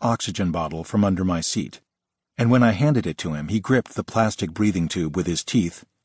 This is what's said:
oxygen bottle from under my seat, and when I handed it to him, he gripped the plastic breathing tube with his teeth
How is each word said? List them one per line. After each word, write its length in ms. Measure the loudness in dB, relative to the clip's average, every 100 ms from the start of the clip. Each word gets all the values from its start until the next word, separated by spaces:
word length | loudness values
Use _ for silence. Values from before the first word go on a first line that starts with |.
oxygen 500 | -2 -2 -2 -2 -2
bottle 320 | -2 -4 -6
from 220 | -2 2 2
under 180 | 2
my 160 | 0 -2
seat, 400 | -2 -4 -6 -10 _ _ _ _ _ -2
and 140 | 2
when 120 | 4
I 80 | 4
handed 360 | 4 2 2 0
it 100 | -4
to 140 | -6
him, 140 | -6 -4
he 140 | -4
gripped 340 | 2 0 0 -6
the 80 |
plastic 500 | -4 0 0 0 -6
breathing 360 | 0 0 2 0
tube 260 | -2 -2 -2
with 100 | -2
his 160 | -2
teeth 440 | 0 0 0 -4 -18 _